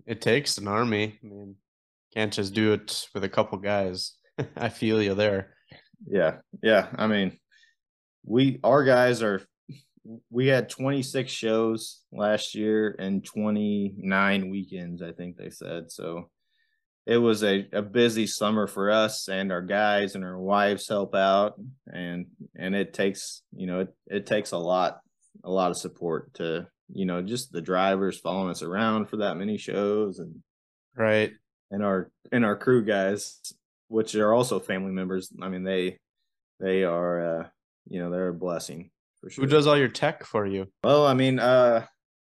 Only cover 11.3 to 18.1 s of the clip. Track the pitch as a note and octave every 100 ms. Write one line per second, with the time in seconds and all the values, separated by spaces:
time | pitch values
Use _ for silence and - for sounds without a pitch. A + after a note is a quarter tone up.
11.3 | - A2+ A2 A2+ A2 - - _ - G#2
12.3 | G#2+ - G#2+ G#2+ G#2+ G#2+ - F#2+ G2 -
13.3 | G#2+ G#2+ G#2+ G#2 G#2 G2+ G2+ F#2+ F#2+ G2
14.3 | G2 F#2 G2 F2+ F#2+ F2 F2 E2+ E2 F2
15.3 | F2 - - E2+ E2+ D#2+ - E2 E2+ E2+
16.3 | _ _ _ _ _ _ _ - A#2+ A#2
17.3 | G#2 G#2 G2 G2 G2+ G#2 A#2+ A#2+